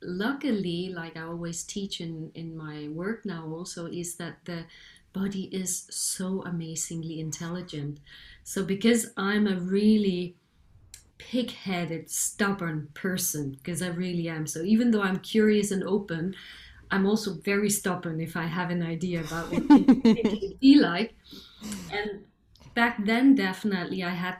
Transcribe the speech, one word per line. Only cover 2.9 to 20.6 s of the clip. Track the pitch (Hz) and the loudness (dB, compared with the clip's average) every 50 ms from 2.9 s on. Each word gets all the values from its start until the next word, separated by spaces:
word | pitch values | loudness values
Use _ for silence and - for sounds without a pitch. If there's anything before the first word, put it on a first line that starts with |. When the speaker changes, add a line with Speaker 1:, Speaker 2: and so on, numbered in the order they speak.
| 156 160 180 202 226 226 - | -8 -6 -6 -6 -6 -6 -8
Speaker 1:
now | 202 170 165 160 156 | -8 -8 -8 -8 -8
also, | 160 165 180 190 - 180 170 165 | -8 -8 -10 -10 -10 -10 -10 -8
is | - 175 170 170 - - | -8 -8 -8 -8 -10 -10
that | 175 165 - - - | -10 -10 -12 -12 -12
the | - 175 165 165 - - - - - - _ _ _ - | -10 -10 -10 -10 -12 -18 -20 -20 -20 -20 _ _ _ -6
body | 190 196 196 196 190 185 | -4 -4 -2 -2 -4 -6
is | - - 190 185 180 - - - - | -6 -6 -6 -4 -4 -6 -6 -8 -10
so | - - - - - - 185 185 190 190 - | -10 -6 -6 -6 -4 -4 -4 -4 -4 -4 -4
amazingly | 180 175 170 160 160 165 160 - - 170 165 160 160 160 156 | -6 -6 -6 -6 -6 -6 -8 -8 -6 -6 -8 -8 -8 -8 -8
intelligent. | 160 160 147 - 170 165 170 180 175 - - 151 143 147 143 - - - - - - - - - - | -8 -8 -8 -8 -8 -8 -8 -8 -8 -10 -8 -8 -8 -8 -8 -12 -16 -20 -20 -20 -20 -20 -20 -20 -16
So | - - 196 190 | -8 -6 -4 -2
because | 170 196 202 - 233 240 226 226 - - - | -2 -2 2 4 4 4 4 2 -2 -6 -4
I'm | 196 196 208 208 208 202 | 0 0 2 4 2 2
a | 190 180 | 2 0
really | 175 180 190 202 208 214 220 214 208 196 180 175 180 175 175 _ _ _ _ _ _ _ - - - - - - _ _ _ - | 0 0 2 4 6 6 6 6 4 2 0 0 -2 -6 -8 _ _ _ _ _ _ _ -20 -20 -20 -20 -20 -20 _ _ _ -20
pig-headed, | - - - 254 233 - - - - 190 185 175 170 156 165 160 160 - | -10 -4 -4 -2 -2 -4 -6 -8 -6 -4 -4 -2 -2 -4 -4 -6 -8 -8
stubborn | - - - - - - 214 196 196 196 175 165 156 156 143 - - | -6 -4 -4 -4 -2 0 0 0 0 -2 -4 -4 -4 -6 -6 -10 -10
person, | - - 190 185 180 - - - 151 143 135 135 - - | -6 -4 -4 -2 -2 -2 -4 -4 -4 -6 -6 -8 -8 -8
'cause | - 175 - | -6 -6 -4
I | 180 180 | -4 -4
really | 170 170 185 180 180 170 165 165 | -2 -2 -4 -2 -2 -2 -2 -4
am. | 160 156 156 147 | -4 -4 -6 -6
So | - 156 165 | -6 -4 2
even | 196 220 220 247 240 | 4 4 4 6 4
though | 220 208 | 4 4
I'm | 196 190 190 - | 2 2 0 -2
curious | - - - 220 214 214 214 208 202 202 | -4 0 4 4 6 6 6 4 4 2
and | 196 190 185 | 0 -2 0
open, | 185 190 208 202 - 170 160 160 190 190 - - - - - - - - - - - | 0 0 -2 0 -2 -4 -4 -4 -4 -6 -8 -14 -18 -20 -20 -20 -20 -20 -20 -8 -2
I'm | 185 196 190 | 0 2 4
also | 196 214 214 - 202 175 | 4 2 2 0 -2 -6
very | 151 - 202 202 202 208 202 | -4 -2 0 0 2 2 2
stubborn | 202 - - 196 180 175 - 175 160 160 | 0 0 0 -2 -4 -4 -4 -6 -4 -4
if | 165 156 - 175 | -4 -4 -4 -4
I | 165 165 | -4 -2
have | 160 180 175 170 | -2 -2 -2 -2
an | 180 180 170 | -2 -2 -2
idea | 165 170 165 180 185 175 165 | -2 -4 -4 -4 -2 -2 -4
about | 160 - - 170 165 - | -4 -4 -6 -6 -6 -2
what | - - - - 294 | -2 0 6 8 8
it, | 262 - - 247 - | 10 10 8 6 8
Speaker 2:
<laughs> | - 233 220 | 8 6 6
Speaker 1:
it | 233 - 214 | 6 4 0
should | 196 208 196 - - | 0 -2 -4 -6 0
be | - | 6